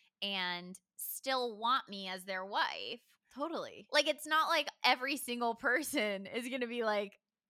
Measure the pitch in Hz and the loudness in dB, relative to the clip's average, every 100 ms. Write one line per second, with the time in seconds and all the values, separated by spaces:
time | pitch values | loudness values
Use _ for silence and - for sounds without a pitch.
0 | _ - 202 190 180 175 180 185 _ - | _ -8 -4 -2 -2 -4 -8 -16 _ -14
1 | - - 262 262 240 208 226 262 - 196 | -10 -8 -2 0 0 0 4 4 2 -8
2 | 190 185 190 185 196 262 - - - 240 | -6 -6 -4 -4 0 2 2 0 -6 -10
3 | _ _ _ 254 330 254 120 98 202 302 | _ _ _ -6 -4 -4 -6 -10 0 2
4 | 302 - 302 311 294 320 285 - 247 254 | 4 0 2 2 4 2 0 2 4 4
5 | 269 285 - 240 233 226 254 254 277 - | 2 -2 -2 0 0 2 2 2 2 0
6 | 214 196 196 240 240 254 233 240 220 208 | 0 -2 -4 -6 -4 -4 -2 0 0 0
7 | 196 - _ _ | -2 -8 _ _